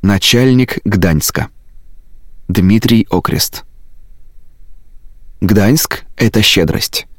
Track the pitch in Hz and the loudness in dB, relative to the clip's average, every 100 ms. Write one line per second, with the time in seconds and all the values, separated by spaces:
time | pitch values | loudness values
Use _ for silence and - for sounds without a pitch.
0 | 95 98 - 120 131 127 127 - - 104 | 2 2 2 4 4 4 2 -2 -2 2
1 | 90 78 - - - - - - - - | 2 2 0 -4 -6 -10 -20 -20 -18 -18
2 | - - - - - 95 92 110 - 113 | -18 -18 -16 -18 -2 2 4 4 4 2
3 | - 90 - 76 - - - - - - | 2 0 -2 -4 -4 -8 -18 -20 -20 -18
4 | - - - - - - - - - - | -20 -20 -18 -18 -20 -20 -18 -16 -18 -20
5 | - - - - 92 104 101 151 - - | -20 -18 -18 -6 0 2 4 2 0 -6
6 | - - 113 110 104 - 80 - - - | -10 -2 0 2 2 2 2 0 -4 -8
7 | - | -10